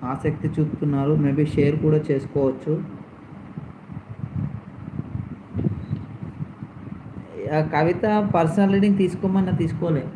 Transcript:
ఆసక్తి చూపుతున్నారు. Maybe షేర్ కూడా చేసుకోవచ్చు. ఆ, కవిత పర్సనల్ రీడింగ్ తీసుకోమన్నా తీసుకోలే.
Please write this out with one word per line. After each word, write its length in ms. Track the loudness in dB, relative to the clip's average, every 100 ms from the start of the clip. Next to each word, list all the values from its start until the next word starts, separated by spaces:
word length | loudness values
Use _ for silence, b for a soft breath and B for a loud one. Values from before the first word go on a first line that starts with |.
ఆసక్తి 440 | -6 -2 -2 0 -2
చూపుతున్నారు. 640 | 0 0 0 0 2 4
Maybe 320 | 4 4 4 2
షేర్ 280 | 4 4 4
కూడా 220 | 4 4
చేసుకోవచ్చు. 840 | 4 0 0 2 2 0 -2 -2 -2 -10 -16 -18 -18 -18 -14 -14 -14 -16 -14 -14 -12 -12 -8 -6 -6 -8 -14 -14 -14 -10 -10 -8 -8 -12 -10 -2 -2 -2 -4 -6 -6 -12 -12 -10 -12 -10 -14 -14 -14 -14 -14 -16 -14 -8 -2
ఆ, 100 | 0
కవిత 680 | 2 2 2 2 2 2 4 4
పర్సనల్ 380 | 4 4 4
రీడింగ్ 240 | 6 6 4
తీసుకోమన్నా 540 | 2 2 0 2 2
తీసుకోలే. 560 | 2 0 0 0 0 -2